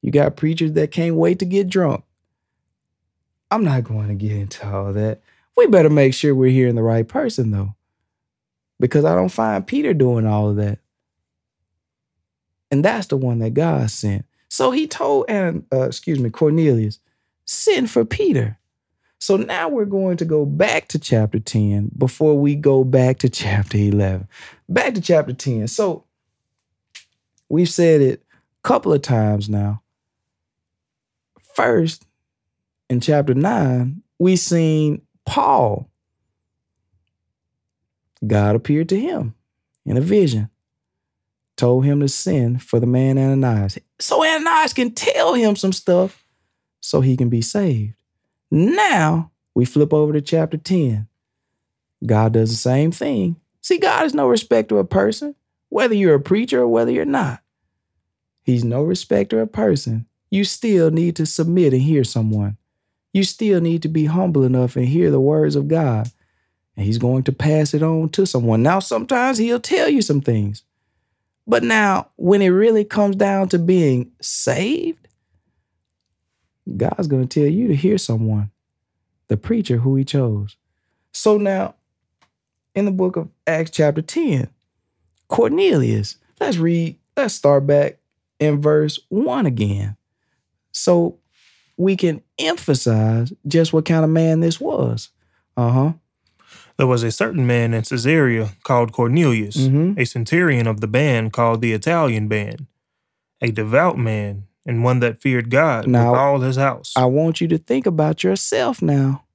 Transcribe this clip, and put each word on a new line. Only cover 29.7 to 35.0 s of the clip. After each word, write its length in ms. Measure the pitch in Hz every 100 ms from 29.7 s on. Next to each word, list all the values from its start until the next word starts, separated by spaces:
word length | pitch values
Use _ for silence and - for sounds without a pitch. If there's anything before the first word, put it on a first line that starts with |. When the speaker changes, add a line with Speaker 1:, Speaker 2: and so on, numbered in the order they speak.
| 107 _ _ _ _ _ _ _ _ _ _ _ _ _ _ _ _ _
Speaker 1:
First, 520 | 571 - 226 165 160 _ _ _ _ _ _ _ _ _
in 120 | 123
chapter 340 | 123 147 143
nine, 680 | 131 170 226 143 127 123 160 _ _
we 180 | 180 185
seen 640 | - 170 160 156 151 147